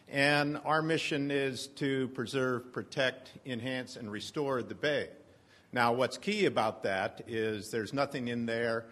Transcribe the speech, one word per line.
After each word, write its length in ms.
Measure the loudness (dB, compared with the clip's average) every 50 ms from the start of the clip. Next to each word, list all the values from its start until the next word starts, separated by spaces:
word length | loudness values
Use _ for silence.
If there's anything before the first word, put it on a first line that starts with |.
| -16 -6
and 500 | 0 4 4 6 6 4 4 2 0 -2 0
our 180 | 2 2 2 4
mission 480 | 2 0 0 0 0 0 0 0 0
is 380 | 0 0 0 0 -2 -4 -8 -10 -6
to 320 | -2 0 0 2 0 0 -2
preserve, 640 | -2 -4 -4 -2 0 0 2 2 0 -2 -4 -6 -8
protect, 580 | -8 -8 -6 0 2 2 2 2 -2 -8 -18 -20 -16 -10
enhance, 480 | -8 -6 -6 -4 -4 -4 -4 -6 -8 -10
and 160 | -10 -8 -8
restore 540 | -6 -6 -8 -6 -4 -2 0 0 0 0 -2
the 100 | -4 -6
bay. 340 | -2 0 0 2 0 0 -2 -8 -14 -20 -20 -20 -20 _ _ -20 -20 _ _ 2
Now, 200 | 4 4 6 6
what's 260 | 4 4 2 2 -2
key 280 | -4 -2 2 4 4
about 360 | 4 4 4 2 2 0 0 -2
that 400 | 0 0 2 0 -2 -4 -6 -10 -6
is 420 | -2 0 0 0 -2 -4 -6 -4
there's 220 | -4 -4 -4 -2 0
nothing 340 | 0 0 0 0 -4 -4
in 200 | -2 -2 -2 -2
there 400 | -2 0 0 0 0 0 -2 -4 -6